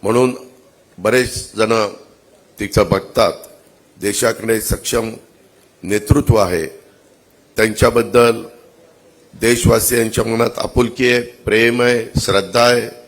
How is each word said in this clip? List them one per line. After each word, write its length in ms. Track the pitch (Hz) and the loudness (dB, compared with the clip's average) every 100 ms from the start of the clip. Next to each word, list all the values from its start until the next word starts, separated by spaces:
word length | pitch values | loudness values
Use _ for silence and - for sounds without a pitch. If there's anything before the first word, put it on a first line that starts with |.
म्हणून 320 | 98 120 127 113 - _ _ _ _ - | -2 0 0 -2 -16 _ _ _ _ -6
बरेच 580 | 98 123 120 - - - | 0 0 0 -6 -12 -4
जण 320 | 110 113 104 - - _ _ _ _ - | 0 0 -2 -6 -20 _ _ _ _ -10
तिचं 300 | 101 - 95 | -4 0 2
बघतात. 440 | 98 - - 104 - - - _ _ _ _ | 0 -2 0 0 0 -14 -20 _ _ _ _
देशाकडे 600 | 101 98 117 107 113 113 | -6 -2 -2 -2 -2 -2
सक्षम 500 | 107 95 - 120 113 113 - _ _ _ _ _ | -2 -6 -2 -4 -4 -10 -20 _ _ _ _ _
नेतृत्व 520 | 87 104 - 147 - 110 | -4 -4 -2 -4 0 0
आहे, 300 | 95 87 78 - _ _ _ _ _ _ _ - | 0 -2 -6 -12 _ _ _ _ _ _ _ -2
त्यांच्याबद्दल 840 | 110 107 123 117 117 120 120 110 - - - _ _ _ _ _ _ | -2 2 0 2 2 4 4 2 -6 -20 -20 _ _ _ _ _ _
देशवासियांच्या 920 | - 113 120 - 113 110 120 113 110 | -2 0 2 2 2 2 0 -2 -2
मनात 340 | 113 113 117 - | -2 0 -2 -2
आपुलकी 540 | 107 - 120 120 123 | -4 0 -2 0 2
आहे, 100 | 123 120 - - | 2 -2 -10 0
प्रेम 360 | 107 117 120 | 2 2 2
आहे, 220 | 120 120 113 - | 2 0 -2 -4
श्रद्धा 420 | - 98 98 120 | 0 0 0 2
आहे 260 | 120 123 110 - | 4 2 -2 -12